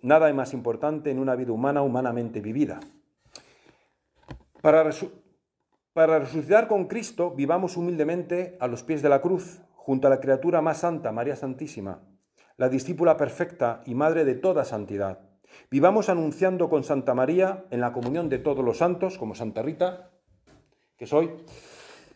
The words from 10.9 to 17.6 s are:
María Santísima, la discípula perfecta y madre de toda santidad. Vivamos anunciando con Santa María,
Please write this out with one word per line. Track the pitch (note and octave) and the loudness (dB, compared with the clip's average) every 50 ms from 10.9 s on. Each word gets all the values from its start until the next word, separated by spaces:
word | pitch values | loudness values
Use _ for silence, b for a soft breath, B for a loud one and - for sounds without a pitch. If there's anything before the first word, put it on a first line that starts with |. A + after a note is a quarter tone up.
| E3+ D#3 - A#2 A2 | -2 -4 -6 -6 -4
María | A2+ A#2+ C#3 C#3 | -4 -4 -4 -6
Santísima, | - - C3+ C3 B2+ - - - A2+ G2 F#2+ F2+ - - _ _ _ _ _ b b b b b | -6 -8 -10 -10 -10 -12 -12 -12 -12 -10 -10 -12 -14 -16 _ _ _ _ _ b b b b b
la | - B2+ C3 | -2 -2 0
discípula | C3 C3+ B2+ - - C#3 E3+ E3+ D#3 | 0 -2 -2 -4 -2 2 2 4 4
perfecta | - D3+ B2 - - F3 E3 - - B2+ A#2 A2+ - - | 4 0 -2 -2 -4 -6 -6 -4 -2 -2 -2 -2 -4 -8
y | C3 A#2+ | -6 -2
madre | B2+ D3 D#3 E3 E3 D#3 | 0 2 2 2 2 2
de | C3+ B2+ | 0 0
toda | B2 - F#3 F3+ D#3+ C3 | 0 0 0 0 0 0
santidad. | - A#2+ G#2+ G2+ G2 G#2 G2+ G2 F#2+ F#2 - - _ _ _ b b b b b b | -2 -4 -8 -6 -6 -4 -4 -4 -4 -6 -8 -14 _ _ _ b b b b b b
Vivamos | C3 C3+ C#3+ F3+ G3+ A3 G3+ G#3 | 2 4 4 6 6 4 2 2
anunciando | F#3 E3+ D#3+ D3+ D3 - F#3+ F#3 F#3 F3 F3 D#3+ | 0 0 0 -2 -2 0 0 0 0 0 0 0
con | E3 D3 C3 | 0 0 0
Santa | - D3+ C3+ B2 - B2 | 0 -2 -2 0 0 0
María, | B2 B2+ C#3 E3+ F3+ F#3+ F#3+ G3 F#3+ | 2 2 2 2 2 2 2 0 -4